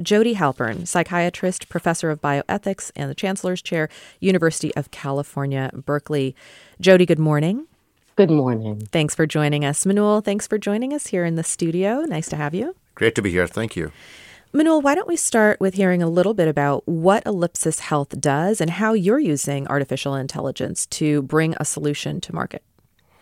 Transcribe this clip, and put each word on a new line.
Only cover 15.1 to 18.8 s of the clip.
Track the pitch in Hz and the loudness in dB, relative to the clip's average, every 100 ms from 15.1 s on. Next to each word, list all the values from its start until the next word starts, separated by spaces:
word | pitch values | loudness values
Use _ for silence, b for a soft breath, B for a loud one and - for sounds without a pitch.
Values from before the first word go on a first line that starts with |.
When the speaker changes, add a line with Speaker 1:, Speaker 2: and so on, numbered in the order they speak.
| 339 | -2
Speaker 1:
start | - 226 214 - | 0 4 4 4
with | 190 | 0
hearing | 190 185 180 | 2 2 2
a | 165 | 2
little | 170 185 | 2 2
bit | 208 160 | 2 2
about | 147 143 135 - | 2 0 0 -2
what | 165 180 214 | 2 4 4
Ellipsis | - 190 170 - 160 - | 2 -2 -2 -2 -2 -4
Health | - 147 143 - | -2 -2 -2 -2
does | 147 139 185 220 | 0 2 0 0
and | 165 | -2
how | 180 | 0